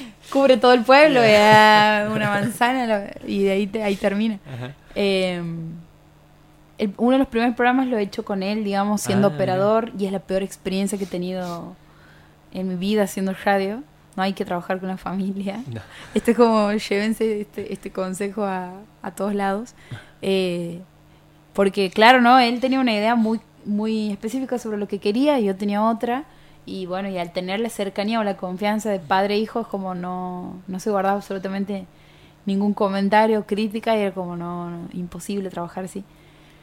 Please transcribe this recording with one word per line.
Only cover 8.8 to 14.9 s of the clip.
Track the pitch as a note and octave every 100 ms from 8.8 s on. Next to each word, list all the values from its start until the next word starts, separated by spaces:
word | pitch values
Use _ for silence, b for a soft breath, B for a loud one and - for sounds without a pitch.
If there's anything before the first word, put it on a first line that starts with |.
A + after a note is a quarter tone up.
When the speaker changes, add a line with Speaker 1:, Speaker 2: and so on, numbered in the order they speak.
| G3+ G#3
Speaker 1:
siendo | - G3+ G3+
Speaker 2:
Ah, |
mira. | -
Speaker 1:
operador, | F#3+ F#3 G3+ A3 A3+ G3
y | G3
es |
la | F#3+
peor | - F#3+
experiencia | G3 - - F#3+ G3 G3+
que | F#3+
he |
tenido | F3+ F3+ F#3 F3+ E3+ E3+ F3+ b b b b b b _
en | F#3 F#3
mi | F3+
vida | F#3+ G#3+
haciendo | F#3+ - F#3+ F#3+
radio. | - G3 F#3+ A3 D4 _ _ -
No |
hay | F#3+
que | F#3+ F#3
trabajar | F3+ E3+ F#3
con |
la | F#3+